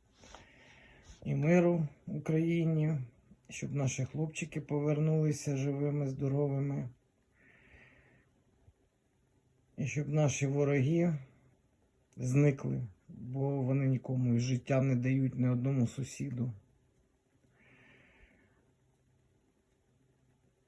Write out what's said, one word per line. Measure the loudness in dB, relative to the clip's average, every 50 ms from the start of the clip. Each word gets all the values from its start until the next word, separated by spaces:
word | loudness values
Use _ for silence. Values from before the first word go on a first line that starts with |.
| _ _ _ _ -20 -20 -20 -20 -20 -20 -20 -20 -20 -20 -20 -20 -20 -20 -20 -20 -20 -20 -20 -10 -8
і | -6 -4
миру | 0 2 4 4 6 6 4 2 2 -2 -4 -8 -12 _
Україні, | -8 -8 -6 -2 -2 0 0 2 2 0 2 2 2 2 2 0 0 -2 -2 -6 -10 -14 _ _ -20 -20 -20 _ -18
щоб | -12 -10 -8 -6 -4
наші | -2 -2 -2 -2 -4 -6
хлопчики | -6 -4 -4 -6 -4 -6 -8 -8 -8 -8 -8
повернулися | -6 -4 -4 -2 0 0 0 2 2 2 2 2 2 2 0 -2 -4 -4 -2
живими, | 0 0 -2 -2 0 0 0 0 -2 -2 -4
здоровими, | -4 -2 -2 0 0 0 0 0 0 -2 -2 -2 -4 -4 -6 -8 -12 _ _ _ _ _ _ _ _ _ _ -20 -20 -20 _ -20 -20 -20 -20 -20 _ -20 _ _ _ _ _ _ _ _ _ _ _ _ _ -20 _ _ _ _ _ _ _ _ _ _ _ _ _ _ _ _ _ _ _ _ _
і | -6 -6
щоб | -4 -2 -4 -2 0
наші | 2 2 2 2 2 0 0
вороги | 0 2 2 2 4 4 4 4 2 2 2 2 2 0 -2 -6 -12 -20 _ _ _ _ _ _ _ _ _ _ _ _ _ _ _ _
зникли, | -6 -2 2 4 6 6 6 4 2 -2 -4 -4 -4 -6 -8 -12 _ _ -20
бо | -16 -14 -12 -8 -6 -4 -2 -2 0 0
вони | 0 0 2 2 2
нікому | 2 0 0 -2 -2 -2 0 2 2 2
і | 2
життя | 2 2 0 -2 0 0 2 2
не | 4 2 2
дають, | 2 2 2 2 2 2 0 0
ні | 0 2 2
одному | 2 2 0 0 2 2 2
сусіду. | 0 0 -4 -8 -8 -8 -8 -8 -6 -4 -4 -6 -6 -6 -10 -16 _ _ _ _ _ _ _ _ _ _ _ _ _ _ _ _ _ _ _ _ -20 -20 -20 -20 -20 -20 -20 -20 _ _ _ -20 -20 _ _ _ _ _ _ _ _ _ _ _ _ _ _ _ _ _ _ _ _ _ _ _ _ _ _ _ _ _ _ _ _ _ _ _ _ _ _ _ _ _ _ _ _ _ _ _